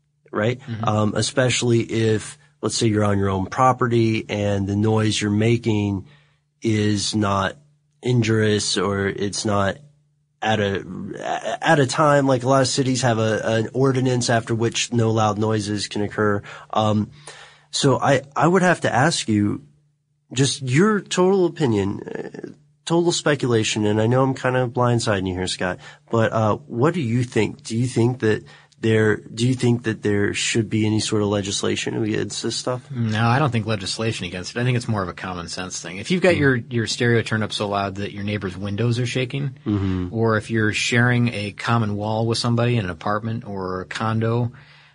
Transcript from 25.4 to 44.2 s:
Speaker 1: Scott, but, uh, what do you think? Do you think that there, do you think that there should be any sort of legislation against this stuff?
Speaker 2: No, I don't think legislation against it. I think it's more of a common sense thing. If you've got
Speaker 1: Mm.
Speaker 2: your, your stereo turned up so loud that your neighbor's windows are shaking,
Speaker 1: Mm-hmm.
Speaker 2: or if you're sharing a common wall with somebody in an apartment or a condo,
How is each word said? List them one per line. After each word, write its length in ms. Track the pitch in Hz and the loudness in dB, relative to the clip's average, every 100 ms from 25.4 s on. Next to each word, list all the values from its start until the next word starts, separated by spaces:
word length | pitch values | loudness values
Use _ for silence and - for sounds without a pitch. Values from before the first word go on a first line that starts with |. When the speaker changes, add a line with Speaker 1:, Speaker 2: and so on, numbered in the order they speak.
| 92 | -4
Speaker 1:
Scott, 300 | - 92 92 - - _ | -4 -4 -4 -12 -20 _
but, 220 | 113 107 | 0 2
uh, 240 | 113 107 - | 2 0 0
what 380 | - 117 147 | -4 0 0
do 80 | 175 | 0
you 220 | 117 120 | -2 -2
think? 400 | 120 117 101 - | 0 0 -2 -4
Do 140 | - 113 | -6 -4
you 80 | 127 | -2
think 340 | 120 117 127 | 2 0 2
that 240 | 110 104 - - _ _ | 0 0 -4 -20 _ _
there, 380 | 110 110 110 101 | 2 4 2 0
do 300 | - 113 123 | -6 -2 0
you 60 | |
think 300 | 120 120 120 | 2 2 2
that 180 | 110 101 | -2 -2
there 320 | 104 101 101 | 0 0 0
should 340 | 92 - 117 98 | -2 -2 -2 0
be 180 | 110 107 | 0 0
any 120 | 107 | 0
sort 220 | - 110 | 0 0
of 60 | 104 | 0
legislation 760 | 104 98 101 101 101 - 120 | 0 -2 -4 -2 -2 -4 -4
against 400 | 107 107 101 - | -2 -2 -4 -6
this 140 | 113 - | -6 -6
stuff? 340 | 127 127 - | -6 -6 -8
Speaker 2:
No, 340 | 127 113 107 117 | -4 -2 0 2
I 100 | 131 | 2
don't 140 | 147 | 2
think 160 | 117 107 | 0 -2
legislation 580 | 107 95 - 113 - 90 | -4 -6 -6 -6 -6 -8
against 300 | 92 90 120 | -8 -8 -4
it. 40 | |
I 40 | |
think 120 | 123 120 | -2 -2
it's 120 | 120 | -2
more 160 | 104 | -2
of 60 | 90 | -4
a 40 | |
common 360 | 82 92 90 85 | -8 -10 -10 -10
sense 300 | - 92 - | -10 -10 -10
thing. 180 | 85 92 | -12 -12
If 120 | - | -4
you've 140 | 180 | 2
got 100 | 180 | 2
Speaker 1:
Mm. 60 | 160 | 4
Speaker 2:
your, 160 | 139 127 | 4 2
your 320 | - 120 107 | 0 -4 -4
stereo 340 | - 120 117 | 0 2 4
turned 220 | - 110 | 2 -2
up 100 | 104 | -2
so 140 | - 104 | -4 -2
loud 280 | 101 101 95 | -2 -2 -4
that 160 | 101 | -8
your 100 | 101 | -6
neighbor's 340 | 101 104 95 92 | -6 -4 -4 -6
windows 400 | 101 101 120 117 | -6 -2 0 0
are 60 | 123 | -2
shaking, 460 | 127 127 139 143 - 113 | -2 -4 -4 -6 -6 -2
Speaker 1:
Mm-hmm. 420 | 101 98 92 90 | 0 0 -2 -4
Speaker 2:
or 260 | 113 113 107 | 0 2 2
if 120 | - | 0
you're 240 | 113 107 | 0 0
sharing 540 | 98 - 120 123 120 120 | 0 0 4 4 4 0
a 180 | 101 104 | -2 -6
common 440 | - - 117 107 101 | -6 0 0 0 -2
wall 300 | 104 110 117 | -2 0 0
with 140 | 113 | 0
somebody 380 | 120 117 120 120 | 0 0 2 0
in 80 | 92 | -2
an 40 | |
apartment 560 | 87 104 104 113 117 101 | -4 -4 -2 -4 -6 -8
or 360 | 98 92 92 | -8 -6 -6
a 40 | 90 | -8
condo, 680 | - 110 110 | -4 -2 0